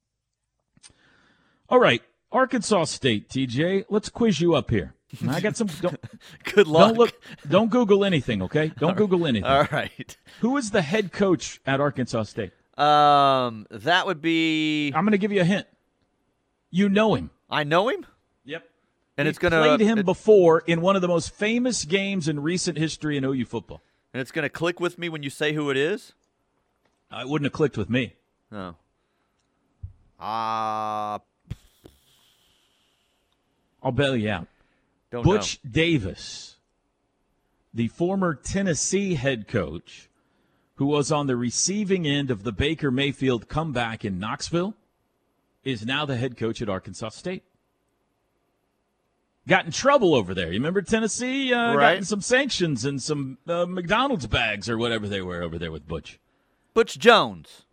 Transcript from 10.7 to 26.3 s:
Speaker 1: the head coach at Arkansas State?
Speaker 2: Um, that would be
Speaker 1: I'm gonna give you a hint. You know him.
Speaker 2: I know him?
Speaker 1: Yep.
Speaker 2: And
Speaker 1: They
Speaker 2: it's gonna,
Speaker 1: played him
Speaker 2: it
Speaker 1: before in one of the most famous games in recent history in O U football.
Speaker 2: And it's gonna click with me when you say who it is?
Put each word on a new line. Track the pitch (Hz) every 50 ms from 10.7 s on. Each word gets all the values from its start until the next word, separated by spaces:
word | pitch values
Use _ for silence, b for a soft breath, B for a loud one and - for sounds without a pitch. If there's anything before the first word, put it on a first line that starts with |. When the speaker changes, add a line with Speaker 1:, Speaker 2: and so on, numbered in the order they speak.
Speaker 1:
the | 208 202
head | 156 135 196 220 208 165
coach | - - 202 190 170 - - - - - _
at | 135 135 135
Arkansas | 143 143 - 131 123 - - 113 107
State? | - - 117 101 87 - _ _ _ _
Speaker 2:
Um, | - 147 151 147 147 147 147 143 143 139 139 135 131 123 120 113 107 101 -
that | - 104 104 151 175 185 156
would | 190 175 147
be | 135 165 165 160 160 160 156 156 156 156 151 151 147 143 131
Speaker 1:
I'm | 160 196
gonna | 214 214
give | 190 208 208
you | 202 190
a | 170
hint. | 170 208 - - - _ _ _ _ _ _ _ _ _ _ _ _ _ _ _ _ _ _ _ _
You | 160 180 202 202
know | 196 208 220 214 165
him. | 90 80 73 - _ _ _
Speaker 2:
I | - 147 151
know | 143 160 180 208 254
him? | 415 370 262 - _ _ _ _ _ _ _
Speaker 1:
Yep. | 131 151 170 - _ _ _ _ _ _ _ _ _ _
Speaker 2:
And | - 143
Speaker 1:
They | 156
Speaker 2:
it's | - -
gonna, | 180 170 165 160
Speaker 1:
played | 156 151 269 226
him | 214 214 226 214
Speaker 2:
it | 185
Speaker 1:
before | 190 180 - - 214 214 196 175 165 160 165
in | - 165 170 165
one | 170 190 196
of | 190
the | 180
most | 175 175 165 - - -
famous | - 208 214 233 247 247 254 208 - -
games | 147 185 196 196 196 196 190 139
in | 160 151 143
recent | 143 165 180 175 - 180 151
history | 147 160 151 - - 151 151 147
in | 139 131
O | 135
U | 139 127 113
football. | - - 113 90 - - - _ _ _ _ _ _ -
Speaker 2:
And | 127
it's | 131 -
gonna | - 165 147 131
click | - - 160 175 175 -
with | 175 175 170
me | - 170 170
when | 160 151 139
you | 139
say | - - 151 151 151
who | 151 147 143
it | 135
is? | 135 147 165 208 - - - _ _ _ _